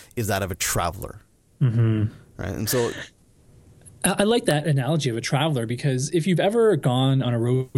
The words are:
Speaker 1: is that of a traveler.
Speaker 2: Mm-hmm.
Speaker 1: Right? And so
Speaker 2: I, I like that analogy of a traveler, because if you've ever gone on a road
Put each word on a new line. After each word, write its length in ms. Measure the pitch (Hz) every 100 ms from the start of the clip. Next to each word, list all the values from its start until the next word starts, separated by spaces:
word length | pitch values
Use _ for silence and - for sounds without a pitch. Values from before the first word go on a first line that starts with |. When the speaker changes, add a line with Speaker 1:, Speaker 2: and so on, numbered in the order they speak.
| - -
Speaker 1:
is 100 | 104
that 160 | 98
of 80 | 95
a 40 | 95
traveler. 640 | - 104 87 92 - - _ _ _ -
Speaker 2:
Mm-hmm. 420 | 127 113 113 107 107 - - -
Speaker 1:
Right? 120 | 90
And 160 | - 107
so 220 | 127 117 - - _ _ _ _ - - - - -
Speaker 2:
I, 120 | 175 196
I 40 |
like 200 | 208 240
that 220 | - 147 160
analogy 420 | 139 123 160 135
of 80 | 113
a 40 |
traveler, 420 | 113 135 160 131
because 460 | 113 123 147 127 143
if 160 | 175 180
you've 140 | 160
ever 360 | 190 233 220 160
gone 460 | 139 127 135 135
on 100 | 123
a 60 | 120
road 320 | 120 127 127